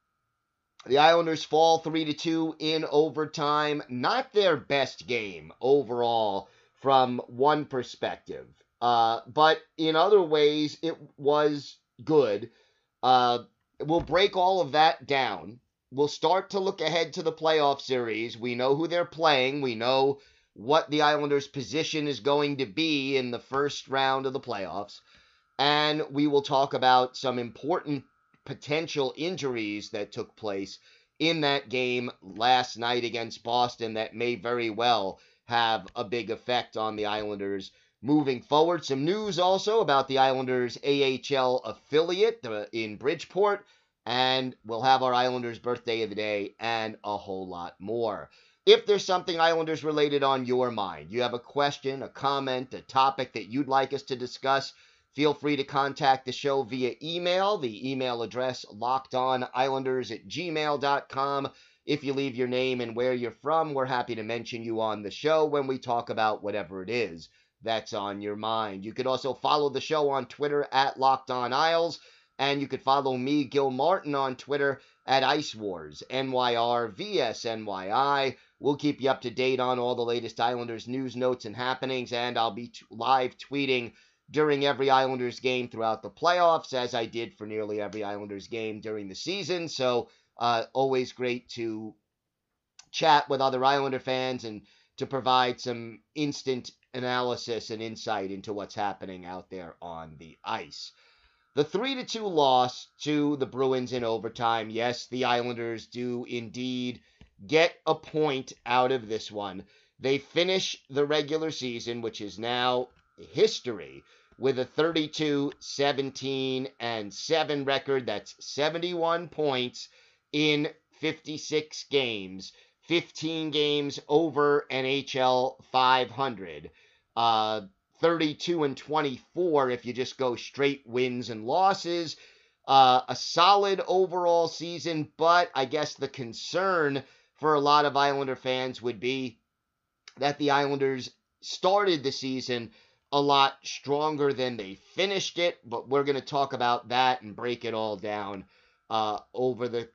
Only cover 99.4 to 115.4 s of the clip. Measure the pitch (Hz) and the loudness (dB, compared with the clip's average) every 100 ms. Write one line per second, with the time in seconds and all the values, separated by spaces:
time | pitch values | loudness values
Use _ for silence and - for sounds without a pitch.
99.4 | - 92 82 - 87 82 80 76 80 - | -12 -14 -14 -14 -14 -12 -14 -18 -20 -14
100.4 | 98 113 78 - - - _ _ _ _ | -8 -8 -8 -16 -18 -20 _ _ _ _
101.4 | _ - 143 185 262 262 - 226 214 160 | _ -2 0 -2 -2 -4 -6 -6 0 4
102.4 | 139 127 127 - - _ 147 151 147 143 | 6 6 4 -2 -16 _ -2 0 0 0
103.4 | 127 120 135 131 123 123 117 113 110 120 | -4 0 0 0 -2 -4 -2 -2 -4 -4
104.4 | 117 113 110 110 120 120 - 123 123 120 | 0 0 -2 -2 -2 -4 -6 -2 0 2
105.4 | 120 117 117 113 - 120 123 120 123 120 | 0 -4 -6 -8 -10 -8 -6 -6 -6 -8
106.4 | 113 123 127 127 123 110 _ _ - _ | -8 -8 -6 -4 -6 -8 _ _ -20 _
107.4 | 98 156 170 - - 160 - 156 156 131 | 0 4 4 0 -2 -4 -4 -2 0 0
108.4 | 127 - 120 123 127 131 107 110 - 104 | -6 -12 0 2 2 0 -2 -8 -6 -8
109.4 | 101 95 95 _ _ _ 131 135 - 160 | -8 -10 -14 _ _ _ -2 -2 -2 -2
110.4 | 180 190 185 - _ 135 143 151 143 156 | 0 0 -2 -8 _ -2 0 0 0 -4
111.4 | 160 135 127 117 117 120 113 107 101 90 | -4 -6 -8 -6 -6 -6 -6 -8 -12 -8
112.4 | 117 123 127 123 127 _ _ - 85 127 | -4 0 0 0 -4 _ _ -20 -8 2
113.4 | 214 - 123 104 71 67 - _ _ - | 2 2 -8 -8 -12 -18 -20 _ _ -2
114.4 | 127 123 127 - 160 165 151 - 151 143 | -2 0 -2 0 0 0 -2 -2 0 0